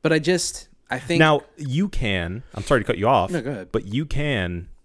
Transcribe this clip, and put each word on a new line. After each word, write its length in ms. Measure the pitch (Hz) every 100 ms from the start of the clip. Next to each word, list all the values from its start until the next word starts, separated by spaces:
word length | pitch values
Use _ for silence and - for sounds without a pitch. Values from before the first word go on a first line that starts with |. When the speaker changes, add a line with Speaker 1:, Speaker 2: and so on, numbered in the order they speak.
Speaker 1:
But 120 | 156
I 60 | 160
just, 500 | 156 180 - - - _ _
I 100 | 127
think 200 | 131 170
Speaker 2:
Now, 220 | 156 147 - -
you 320 | 147 139 196
can, 540 | - 110 95 85 101 -
I'm 100 | -
sorry 180 | - 131
to 40 | 101
cut 120 | 92
you 100 | 107
off, 240 | 127 92
Speaker 1:
No, 100 | 175
go 80 | 120
ahead. 200 | 120 87
Speaker 2:
but 140 | 113 101
you 200 | 117 151
can 640 | 139 147 120 90 87 90 -